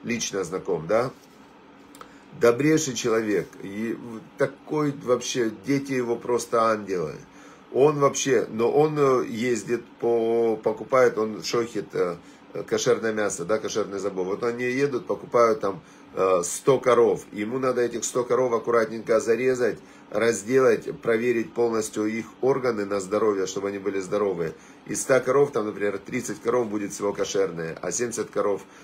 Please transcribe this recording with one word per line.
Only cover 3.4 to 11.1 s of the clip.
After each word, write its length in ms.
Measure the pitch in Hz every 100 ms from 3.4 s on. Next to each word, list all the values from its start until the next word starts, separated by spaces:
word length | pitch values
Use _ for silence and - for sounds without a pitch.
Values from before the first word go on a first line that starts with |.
| 76 -
и 340 | 95 101 113 - 120 110 - -
такой 540 | 135 - - 151 147 110
вообще, 480 | 117 123 - 135 113 98 110
дети 280 | 139 139
его 240 | 131 117 117
просто 460 | - 120 - 117
ангелы. 520 | 113 107 98 90 76 52 - - - - -
Он 280 | 120 147 147
вообще, 460 | 139 - 139 117 -
но 180 | 107 117
он, 280 | 147 156 151
э, 280 | 139 127 -
ездит 580 | 113 123 113 98 117 - -
по, 560 | 117 117 113 117 113 107
покупает, 600 | 113 110 110 131 123